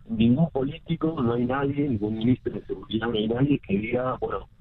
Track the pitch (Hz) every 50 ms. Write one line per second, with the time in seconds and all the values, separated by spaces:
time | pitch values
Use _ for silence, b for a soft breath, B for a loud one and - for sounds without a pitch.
0 | - - 113 107 113 117 123 143 170 160 - 139 131 143 156 160 - - 165 -
1 | 160 160 165 151 123 113 120 120 123 123 131 139 143 139 139 143 143 147 120 104
2 | 104 107 110 110 110 123 127 - - - - 101 - - 98 - - - 107 110
3 | 117 120 117 107 107 110 117 123 139 147 139 127 - - 98 101 107 117 123 123
4 | 127 127 123 - - - 104 98 - - - -